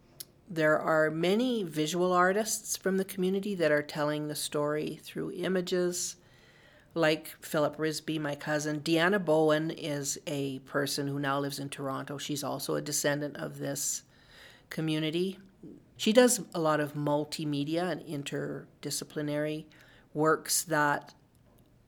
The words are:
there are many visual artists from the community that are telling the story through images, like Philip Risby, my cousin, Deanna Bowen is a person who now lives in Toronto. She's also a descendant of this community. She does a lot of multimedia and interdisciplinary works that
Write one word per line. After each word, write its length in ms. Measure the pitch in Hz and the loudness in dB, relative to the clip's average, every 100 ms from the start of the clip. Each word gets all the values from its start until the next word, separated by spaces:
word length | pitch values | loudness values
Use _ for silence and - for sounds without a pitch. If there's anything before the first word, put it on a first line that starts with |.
| _ - - _ - | _ -20 -20 _ -8
there 300 | 160 156 156 | 0 4 4
are 320 | 170 160 156 | 4 4 4
many 540 | 160 175 208 254 233 | 2 2 4 2 0
visual 480 | 175 151 151 175 180 | -2 -2 0 2 4
artists 640 | 180 180 196 214 - - - | 6 4 4 0 -4 -4 -4
from 200 | 190 190 | 0 0
the 80 | |
community 520 | 190 - 185 196 208 185 | -2 0 0 0 -2 0
that 160 | 156 | 4
are 100 | 147 | 4
telling 460 | 147 160 147 151 151 | 2 -2 0 0 -4
the 80 | 147 | -6
story 640 | - 151 147 151 160 156 | -4 -2 0 0 -4 -8
through 300 | - 165 156 | -10 -6 -6
images, 840 | 180 175 185 180 185 180 175 - - _ - - - - - _ 170 | -4 0 0 0 0 0 -2 -6 -8 _ -20 -20 -20 -20 -20 _ 2
like 300 | 156 156 - - | 2 2 -4 -16
Philip 360 | - 160 143 147 | -4 0 0 0
Risby, 440 | 156 151 - 156 | -2 -2 -4 -4
my 140 | 151 | -4
cousin, 460 | 143 156 151 151 151 | -6 -2 -2 0 -4
Deanna 440 | 147 165 175 208 | 2 4 4 4
Bowen 460 | 160 156 156 151 160 | 4 4 6 4 0
is 480 | - 156 143 143 - - | -4 -6 -4 -4 -6 -6
a 320 | 143 139 135 | -4 -4 -6
person 460 | - 139 139 - 139 | -4 -2 -2 -2 -4
who 120 | 139 | -2
now 200 | 143 139 | -2 0
lives 200 | 143 143 | -2 -6
in 100 | 139 | -8
Toronto. 500 | - 139 135 135 143 | -6 -6 -6 -8 -8
She's 260 | - 143 | -6 -4
also 300 | 135 135 - | -4 -6 -2
a 80 | 151 | -2
descendant 540 | 147 147 151 143 147 - | -2 0 0 0 -4 -6
of 220 | 156 143 | -10 -6
this 440 | 139 139 - - - _ - - - - _ | -6 -4 -4 -6 -10 _ -20 -20 -20 -20 _
community. 680 | - 160 156 156 170 190 185 - _ - - - - | -4 -2 0 0 0 -2 -4 -18 _ -20 -20 -20 -2
She 160 | 220 | 4
does 300 | 226 247 220 170 | 8 6 4 -2
a 60 | 175 | 0
lot 200 | 156 151 | 2 2
of 140 | 147 | 0
multimedia 960 | 147 147 147 147 - 151 143 143 165 180 | -2 0 0 0 -4 -2 -2 -2 -2 -2
and 120 | 151 | -4
interdisciplinary 1600 | - 147 139 143 147 139 - _ 147 143 143 156 147 147 151 156 160 - - - _ | -8 -10 -6 -6 -6 -8 -12 _ -8 -8 -8 -6 -4 -2 -2 -4 -10 -20 -20 -20 _
works 480 | 147 156 151 - - | 2 4 4 2 -2
that 500 | - 151 147 143 - - _ _ _ _ _ _ | 2 2 4 2 -4 -20 _ _ _ _ _ _